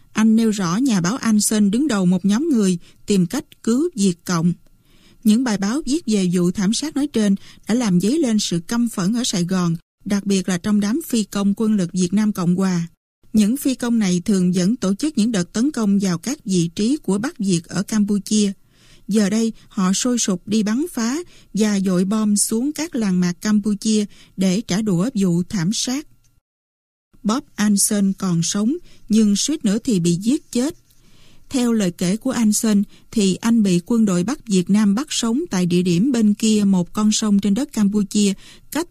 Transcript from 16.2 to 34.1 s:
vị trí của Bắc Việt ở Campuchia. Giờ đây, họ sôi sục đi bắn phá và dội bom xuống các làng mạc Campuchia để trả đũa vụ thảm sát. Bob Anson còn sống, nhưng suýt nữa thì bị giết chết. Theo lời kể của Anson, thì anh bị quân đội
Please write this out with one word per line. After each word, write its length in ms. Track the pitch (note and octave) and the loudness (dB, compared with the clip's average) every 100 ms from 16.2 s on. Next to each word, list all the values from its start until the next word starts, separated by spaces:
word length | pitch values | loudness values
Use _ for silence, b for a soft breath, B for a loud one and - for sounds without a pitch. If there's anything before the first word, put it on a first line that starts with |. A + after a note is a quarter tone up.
| - D4+ - | -4 -8 -2
vị 240 | F#3 E3+ E3 | 0 0 -2
trí 220 | G#3+ D4+ | -2 -2
của 200 | - G3 | -2 -2
Bắc 220 | C4 - | -4 -6
Việt 260 | G3 E3+ - | -2 -2 -2
ở 180 | - | -6
Campuchia. 680 | G#3 A3 G3+ G#3 - G#3+ G3+ G3 b b b b b | -2 -2 0 -2 0 0 0 -2 b b b b b
Giờ 220 | G#3 G3 | 0 0
đây, 240 | A3 A3+ b b | 0 -2 b b
họ 260 | - F#3 | -2 0
sôi 240 | G3 B3+ A#3+ | 0 -2 -2
sục 280 | - F3+ - | -2 -4 -2
đi 160 | G#3+ | -2
bắn 220 | G#3 A3+ E4+ | 0 -2 -4
phá 240 | - A3+ C#4+ F4 b b | -4 -4 -4 -8 b b
và 260 | G3 G#3+ G3+ | -2 0 0
dội 260 | F#3+ F3+ G3 | 0 0 0
bom 320 | A3 G#3+ G#3 | 0 0 0
xuống 340 | - A3+ C#4 | 0 -2 -4
các 240 | D4 D#4+ C4 | -4 -6 -2
làng 240 | G#3 F3+ | 0 0
mạc 140 | F3+ F3 | 0 -2
Campuchia 640 | G#3+ G#3+ G#3+ G3+ A3 G#3+ G#3 b b - | 0 0 0 -2 0 0 -2 b b -2
để 240 | F#3+ F#3 | 0 0
trả 200 | - F#3+ | -2 -4
đũa 280 | A3 E3+ G#3+ | 0 0 -2
vụ 300 | G#3+ F#3+ E3+ F3+ | -2 0 0 -2
thảm 200 | G3+ E3 | -4 -2
sát. 340 | A3+ - C4 E4 _ _ _ _ _ _ _ _ _ _ - | -4 -4 -6 -8 _ _ _ _ _ _ _ _ _ _ -8
Bob 200 | G3+ B3 D4+ - | -2 -2 -4 -2
Anson 580 | G#3 G3 - G#3 G3 | 0 2 0 0 0
còn 300 | F#3+ F#3+ E3+ | -2 -2 -2
sống, 300 | E3 G#3 G#3+ F4 b b b | -2 -2 -2 -2 b b b
nhưng 260 | G#3+ G#3+ G3+ | 2 4 2
suýt 300 | - D#4 A3 | -2 -2 0
nữa 120 | G#3 | -2
thì 160 | - G3 | 0 0
bị 160 | E3+ F3 | 2 0
giết 360 | G#3+ D#4 - | 0 -2 -2
chết. 260 | A#3+ C4+ F4 _ b b b b b b | -4 -4 -6 _ b b b b b b
Theo 240 | C4 A#3+ | -2 0
lời 180 | A3+ F#3+ | 0 0
kể 260 | - F3 G#3+ | -2 -2 -2
của 140 | C4 | -2
Anson, 520 | A#3 A3 G#3 A3+ G#3 G#3 b b | 0 0 2 2 2 0 b b
thì 240 | - G3 F3 | 0 0 0
anh 280 | A#3 A#3 | 0 2
bị 160 | G3 F3 - | 2 2 0
quân 200 | A#3 | 0
đội 180 | G#3+ | 2